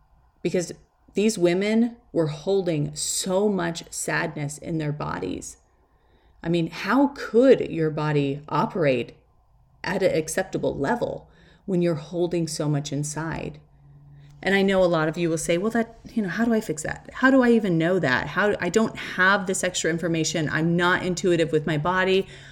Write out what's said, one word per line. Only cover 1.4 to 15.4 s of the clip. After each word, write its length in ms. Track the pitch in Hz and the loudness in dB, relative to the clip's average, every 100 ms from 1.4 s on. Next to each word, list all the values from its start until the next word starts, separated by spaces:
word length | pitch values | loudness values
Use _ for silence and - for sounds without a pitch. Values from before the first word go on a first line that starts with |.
| 175 175 202 226 233 233 _ | 2 2 2 2 0 -2 _
were 140 | - 156 | -2 -2
holding 720 | 151 - 196 180 156 147 151 | -4 -2 0 0 -2 -4 -6
so 520 | - - - 185 214 | -6 -6 -2 0 2
much 360 | 190 170 165 - | 0 -2 -6 -10
sadness 680 | - - 156 165 156 143 - | -10 -4 -2 -4 -6 -8 -8
in 220 | - 160 | -8 -4
their 120 | 151 | -4
bodies. 680 | 147 147 - 90 92 - - _ _ _ _ _ _ _ _ | -4 -6 -6 -6 -8 -12 -18 _ _ _ _ _ _ _ _
I 80 | 165 | -2
mean, 220 | 170 160 | 0 -2
how 400 | - 190 247 277 | -6 0 2 2
could 560 | - - 220 262 233 - | 0 0 4 6 6 2
your 220 | 160 156 | -2 -2
body 500 | 151 151 151 139 143 - | 0 0 0 0 -4 -4
operate 640 | 151 220 208 147 127 120 - _ _ _ _ _ _ | -2 -2 0 2 2 -2 -12 _ _ _ _ _ _
at 180 | - 190 | -6 0
an 160 | 185 160 | 2 2
acceptable 580 | 156 - 185 151 139 - | -2 -4 -4 -2 -4 -2
level 540 | 135 233 - - - _ - _ - | -2 -2 -2 -6 -12 _ -20 _ -4
when 180 | 180 | 0
you're 100 | 175 | 0
holding 540 | 156 - 175 175 175 160 | 0 -4 -4 -2 0 -4
so 200 | - 147 | -2 -2
much 240 | 147 147 | -2 -2
inside? 680 | 139 147 - 330 - - 147 _ _ - - - - - - 190 | -6 -6 -6 -6 -6 -10 -12 _ _ -20 -20 -20 -20 -20 -8 0
And 80 | |
I 80 | 196 | 2
know 220 | 196 190 | 4 4
a 20 | 180 | 4
lot 220 | 170 156 | 4 0
of 100 | 160 | 0
you 120 | 170 | -2
will 80 | |
say, 200 | 160 | -2